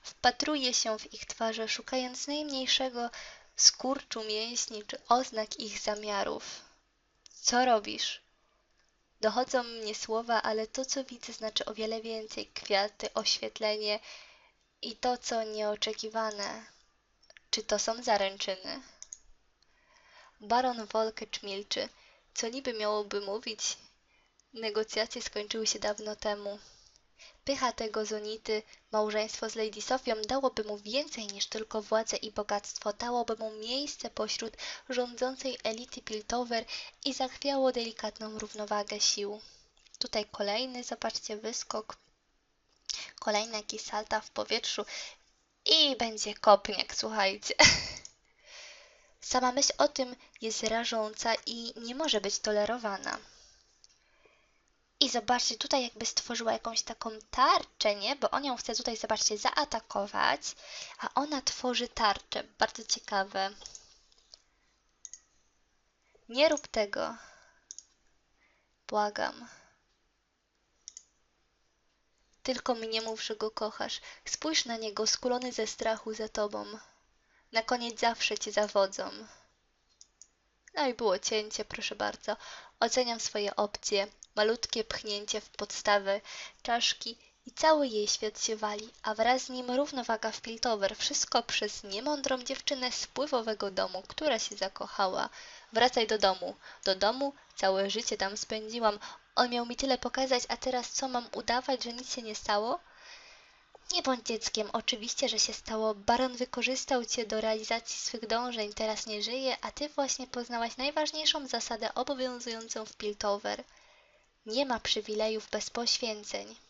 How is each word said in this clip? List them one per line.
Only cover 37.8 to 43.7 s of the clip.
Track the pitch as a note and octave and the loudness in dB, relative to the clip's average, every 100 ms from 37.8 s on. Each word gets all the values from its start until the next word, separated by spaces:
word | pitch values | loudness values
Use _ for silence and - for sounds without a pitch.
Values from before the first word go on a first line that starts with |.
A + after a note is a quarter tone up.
| A3+ A3+ G#3+ - G#3+ G#3+ | -4 -6 -8 -6 -10 -8
równowagę | G#3+ G#3+ G#3 G#3 G#3 G#3 | -10 -8 -2 0 0 2
sił. | - - G3+ G#3+ - - _ _ - - | 2 2 -4 -6 -14 -20 _ _ -20 -8
Tutaj | B3 A3 G#3 | -2 -2 -2
kolejny, | - G3+ G#3+ C4 B3 | -2 0 0 -2 -6
zobaczcie, | A#3+ A#3 A3+ - - G#3 | -8 -4 -4 -4 -6 -6
wyskok. | A3 A#3+ - - - - _ _ _ _ _ _ _ _ - - - - | -6 -6 -6 -6 -8 -16 _ _ _ _ _ _ _ _ -8 -8 -8 -6
Kolejne | - G#3 A3+ A3 | 0 0 0 -6
jakieś | G#3 | -6